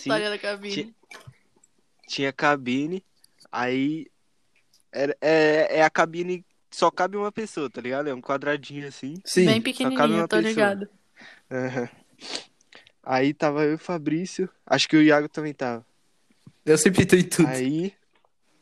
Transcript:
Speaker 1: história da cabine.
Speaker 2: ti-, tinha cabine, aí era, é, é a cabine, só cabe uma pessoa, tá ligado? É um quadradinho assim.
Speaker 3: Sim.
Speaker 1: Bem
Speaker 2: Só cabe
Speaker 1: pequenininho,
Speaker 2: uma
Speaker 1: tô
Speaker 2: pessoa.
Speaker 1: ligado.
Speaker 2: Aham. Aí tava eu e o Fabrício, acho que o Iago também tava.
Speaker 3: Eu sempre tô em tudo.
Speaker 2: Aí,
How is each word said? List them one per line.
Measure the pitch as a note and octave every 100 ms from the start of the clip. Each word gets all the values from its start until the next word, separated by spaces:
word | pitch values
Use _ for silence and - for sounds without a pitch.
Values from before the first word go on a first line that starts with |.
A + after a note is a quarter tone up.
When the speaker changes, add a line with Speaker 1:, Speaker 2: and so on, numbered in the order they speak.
| C#4
Speaker 1:
história | G#3+ G#3
da | G#3
cabine. | G3+ G3+ G3+
Speaker 2:
ti-, | G3 A3+ _ _ - - _ _ _ _ _ _ _ -
tinha | - C#3
cabine, | - D3+ C#3+ B2 C3 D3+ F#3+ _ _ _ _ -
aí | A#2+ B2 C3 C#3 D#3+ - _ _ _ _ _ _ _ _
era, | A#2+ C#3+ -
é, | D3 D#3+ D3+ D3+ D3+ D3+
é |
a | D#3
cabine, | - E3 E3+ F3+ F3+ - _ _
só | - E3+
cabe | - F#3 G#3
uma | G#3
pessoa, | A3+ A3 F3 C3+
tá | B2
ligado? | A#2+ C3+ D3
É |
um | B2+
quadradinho | C3+ C#3 C#3+ D3 D3 C#3+ C#3+
assim. | - C3+ F3+ -
Speaker 3:
Sim. | - G#3+
Speaker 1:
Bem | A3
Speaker 2:
Só |
cabe |
Speaker 1:
pequenininho, | A3+ B3+ C4 C4 - -
Speaker 2:
uma | E3
Speaker 1:
tô | G#3+
Speaker 2:
pessoa. | A3
Speaker 1:
ligado. | A3 G#3 G3 G3+ _ _ _ - - -
Speaker 2:
Aham. | B2+ B2+ B2+ A#2+ _ _ _ - - - _ _ - _ _ -
Aí | C3 C#3
tava | C#3 D3+ C#3+ D3
eu |
e | D#3+
o |
Fabrício, | - E3+ D3 D#3 F#3 - F#3+ _ -
acho | C#3 -
que | D#3
o |
Iago | D3+ D3 D3
também | - D3+
tava. | C#3 B2+ A#2 _ _ _ _ _ _ - _ D3+
Speaker 3:
Eu | D#3
sempre | G3+ F#3 F#3
tô | F#3
em |
tudo. | F3+ - D3+
Speaker 2:
Aí, | C3 C3 D#3 F#3+ _ _ _ _ _ _ _